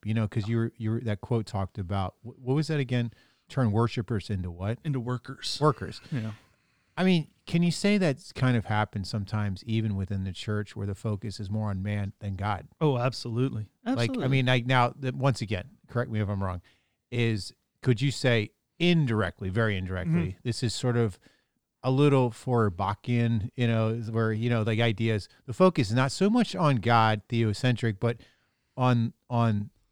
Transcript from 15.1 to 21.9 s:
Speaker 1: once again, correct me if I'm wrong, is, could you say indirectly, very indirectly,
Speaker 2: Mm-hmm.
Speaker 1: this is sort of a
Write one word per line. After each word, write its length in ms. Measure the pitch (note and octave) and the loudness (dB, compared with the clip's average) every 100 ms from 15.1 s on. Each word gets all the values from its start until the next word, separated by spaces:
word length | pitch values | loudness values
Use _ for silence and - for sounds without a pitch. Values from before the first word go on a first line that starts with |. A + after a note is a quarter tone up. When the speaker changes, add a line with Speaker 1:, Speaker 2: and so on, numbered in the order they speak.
Speaker 1:
once 280 | C3+ B2+ A#2 | -2 0 0
again, 220 | G#2+ G2+ - - - | -2 -6 -6 -16 -8
correct 220 | A#2+ B2 | -4 -2
me 100 | G#2+ | -2
if 80 | G2+ | -2
I'm 140 | G2+ | -2
wrong, 200 | F#2+ F2 - _ _ _ _ | -4 -6 -10 _ _ _ _
is, 420 | A#2+ A#2 A2 - - _ _ | -2 0 0 -6 -14 _ _
could 180 | - A2+ | 0 2
you 100 | C#3 | 0
say 420 | - C3+ A#2 G#2 _ _ - | 0 2 2 0 _ _ -2
indirectly, 720 | F3 F3 C#3+ A2 F#2 - F#2+ | 2 4 4 2 0 -2 -4
very 260 | F#2+ A2+ G2 | 0 0 0
indirectly, 440 | F#2 F#2 F2+ D#3+ B2 | -2 -4 -2 0 -2
Speaker 2:
Mm-hmm. 80 | F#2+ | -4
Speaker 1:
this 180 | A#2+ A2+ | -6 -2
is 100 | A#2+ | -4
sort 240 | - B2+ A#2+ | -2 0 2
of 220 | A#2 - _ _ _ _ _ _ | 0 -2 _ _ _ _ _ _
a 80 | B2+ | 0